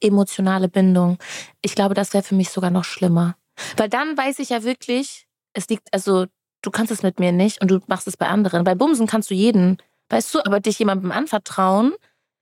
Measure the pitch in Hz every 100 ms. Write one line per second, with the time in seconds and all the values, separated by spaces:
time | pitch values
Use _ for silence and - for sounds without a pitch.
0 | 214 202 202 - 190 190 185 196 190 180
1 | 175 180 - - - _ - - 196 196
2 | 196 202 196 196 180 - 185 180 170 -
3 | 180 170 170 175 _ - - - 214 233
4 | 302 285 269 277 277 240 220 254 - 247
5 | 277 - _ _ _ - - 220 - 196
6 | 196 190 185 _ _ _ - - 226 214
7 | 196 - 180 175 202 - 190 190 - 185
8 | - - 165 196 202 170 175 185 285 285
9 | 220 226 208 190 214 214 180 185 _ _
10 | - 233 - 320 240 202 208 202 208 190
11 | 185 - 302 214 - - 190 190 247 370
12 | _ _ _ _